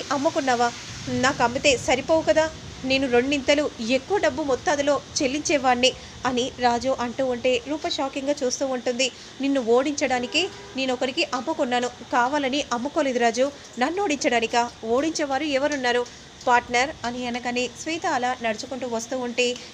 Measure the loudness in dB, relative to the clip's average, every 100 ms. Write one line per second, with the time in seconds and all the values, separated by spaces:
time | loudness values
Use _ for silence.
0 | 0 0 0 2 2 2 2 -2 -10 -10
1 | -4 2 2 4 2 4 4 4 2 2
2 | 4 2 4 4 2 -2 -14 -6 0 2
3 | 4 2 2 2 2 2 0 -2 0 0
4 | 2 0 2 0 -2 0 0 0 2 0
5 | -2 -2 0 0 0 2 2 4 2 0
6 | -10 -6 -2 0 -2 0 0 2 0 -2
7 | -2 -2 -2 0 0 0 -2 -4 -2 -2
8 | -2 -2 -2 0 -2 0 -2 -2 -2 0
9 | -2 -4 -14 -4 0 2 4 4 4 0
10 | 0 0 0 -2 -2 -6 -10 -4 -2 0
11 | 0 0 -2 -2 -2 -2 0 0 0 -4
12 | -2 0 2 2 0 -2 -2 -4 -2 0
13 | 0 2 2 2 0 -2 -10 -2 0 0
14 | 0 2 2 2 2 2 0 -2 0 0
15 | 0 -2 -2 -2 0 0 0 0 0 0
16 | -2 -8 -20 -4 2 4 4 0 0 -2
17 | -6 -4 -4 -4 -2 -2 -4 -6 -6 -4
18 | 0 0 0 -2 -4 -4 -6 -8 -4 -4
19 | -4 -4 -2 0 0 -2 -10